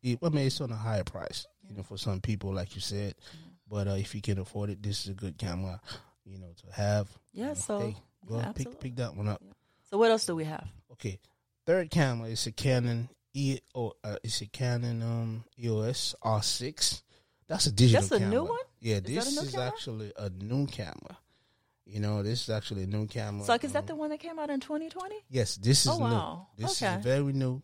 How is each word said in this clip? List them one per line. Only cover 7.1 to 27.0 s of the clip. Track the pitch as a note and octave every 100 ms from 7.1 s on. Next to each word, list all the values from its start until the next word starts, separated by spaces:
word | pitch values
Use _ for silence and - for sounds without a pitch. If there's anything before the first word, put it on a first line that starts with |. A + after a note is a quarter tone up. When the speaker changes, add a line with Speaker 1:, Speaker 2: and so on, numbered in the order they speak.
| - _
Speaker 2:
Yeah, | F#3+
Speaker 1:
You | B3+
know, | D4
Speaker 2:
so, | - G#3
Speaker 1:
hey, | - G#2 - _ -
go | A2+
Speaker 2:
yeah, |
Speaker 1:
pick, | A#2+ A3 C3
Speaker 2:
absolutely. | - C3
Speaker 1:
pick | A#2+
that | A#2 E2
one | G#2
up. | G2+ -
Speaker 2:
Yeah. | - _ _ _
So | G3+
what | A3+
else | A3 -
do | E3
we | D#3
have? | D#3 - - _
Speaker 1:
Okay, | - G#2+ F#2+ _ _ _ _ -
third | F#3 E3
camera | E3+ C#3 A#2+ A2+
is | A2+ -
a |
Canon | - C3+ B2+ A#2+ A#2 A#2+ _ _
E | C3+ C#3 C3+ _ C3
O, | A2+ -
uh, | G#2+ G#2
it's | A#2 -
a | G#2
Canon, | - B2+ A#2+ A#2+ A#2
um, | A#2 A#2 A2+ A2+ A#2 -
E | A#2
O | A2
S | A2 B2+ - -
R | A2 A2
six. | - - B2 D#3 - - _ _ _ _ _
That's | F3 -
a |
digital | G2+ B2 A2+
Speaker 2:
That's | G3
a | A3+
Speaker 1:
camera. | F#3+
Speaker 2:
new | A3+ F4
one? | A#4 C5 _
Speaker 1:
Yeah, | A2+ G#2
Speaker 2:
Is |
that | F#2+
a |
Speaker 1:
this | - A#3+ C#4
Speaker 2:
new |
Speaker 1:
is | C#3+
Speaker 2:
camera? | B2 B2+
Speaker 1:
actually | B2 - A2 G#2 -
a | G2+
new | F#2 G#2 C3 C#3
camera. | - F#2+ - - - _ _ _ _ _ _ -
You | G#2
know, | G#2 G#2
this | G2+ A#2+
is | -
actually | G#2+ - G2+
a | F#2+
new | G#2+ G#2+
camera. | - G#2+ G#2
Speaker 2:
So, | G#2
like, | -
is | C#4+
that | C#4
Speaker 1:
Um, | G3+
Speaker 2:
the | D#4
one | D4+
that | D4+
came | E4 E4
out | D4
in | C#4
twenty | - D4+ D#4+
twenty? | F4+ F#4 G#4+ _
Speaker 1:
Yes, | B2+ G#2 -
this | G#2 C#3 C3
is |
Speaker 2:
Oh, | -
Speaker 1:
new. |
Speaker 2:
wow. | A2+ A#2 D#3 E3 F#3+ -
Speaker 1:
This | - F#4+
Speaker 2:
Okay. | G#3+
Speaker 1:
is | F#3